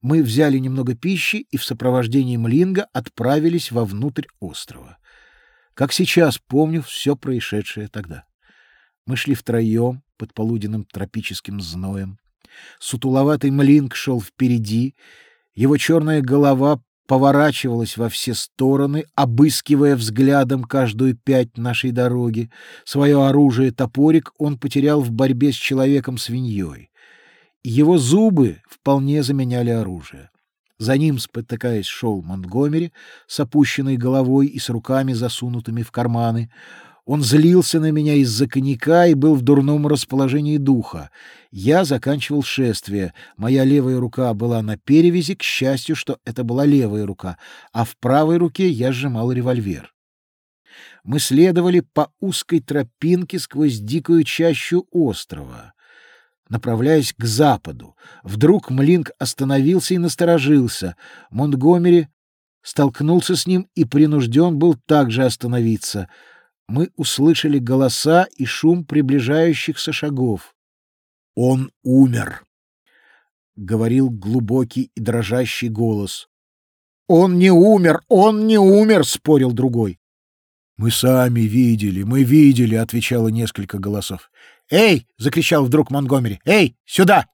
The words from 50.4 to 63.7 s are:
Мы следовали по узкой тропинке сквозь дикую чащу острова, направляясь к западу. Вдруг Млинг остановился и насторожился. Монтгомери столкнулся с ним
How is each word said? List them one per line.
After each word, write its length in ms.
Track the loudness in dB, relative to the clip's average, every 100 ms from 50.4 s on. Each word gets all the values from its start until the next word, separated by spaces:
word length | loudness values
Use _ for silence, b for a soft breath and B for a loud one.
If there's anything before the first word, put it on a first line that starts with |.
| _ _ _ b b b
Мы 160 | -6 -4
следовали 640 | 0 4 4 4 2 0
по 320 | 0 -4 -4 _
узкой 400 | -8 -6 -2 -4
тропинке 800 | -2 -6 -6 _ -2 0 -2 -10
сквозь 420 | -10 -2 -2 -2
дикую 440 | -6 -6 0 2
чащу 600 | 2 0 0 0 -2 -4 -2
острова, 800 | -2 -2 -2 -10 -16 -16 -20 -20 _ b b b b b b _
направляясь 640 | -8 -4 -2 2 2 0 -6
к 80 |
западу. 720 | -6 2 2 2 -4 -16 -18 _ b b
Вдруг 480 | -12 0 4 4 2
Млинг 420 | 0 2 2 0 -8
остановился 760 | -10 -4 -2 0 2 0 0
и 40 | -2
насторожился. 960 | -2 -2 0 2 4 2 2 -4 -10 -12 B B B
Монтгомери 800 | -4 -2 0 2 4 4 2 2 _ _ _ _ _
столкнулся 720 | -10 0 0 0 0 0 0
с 120 | -4 0
ним 200 | -2 -2